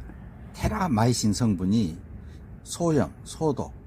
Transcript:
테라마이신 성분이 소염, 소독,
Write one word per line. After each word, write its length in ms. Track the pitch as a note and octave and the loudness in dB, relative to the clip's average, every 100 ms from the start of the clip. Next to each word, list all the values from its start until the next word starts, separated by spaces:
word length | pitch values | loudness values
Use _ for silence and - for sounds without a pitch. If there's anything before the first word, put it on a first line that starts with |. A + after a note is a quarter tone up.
| - - - - - - | -14 -14 -16 -14 -14 -2
테라마이신 800 | B2+ G#3 F3+ G#2+ A#2+ A#2 G#2+ | 0 2 2 4 4 4 2
성분이 680 | F#2+ A#2 F2+ F#2 A#2 F2 E2+ - - - - - - | 4 2 4 4 2 2 -4 -12 -14 -14 -16 -16 -16
소염, 500 | - - E3+ D3 F2+ - | -10 0 4 4 2 -2
소독, 500 | - - D#3+ B2+ D#2+ - | -12 -2 0 0 -4 -10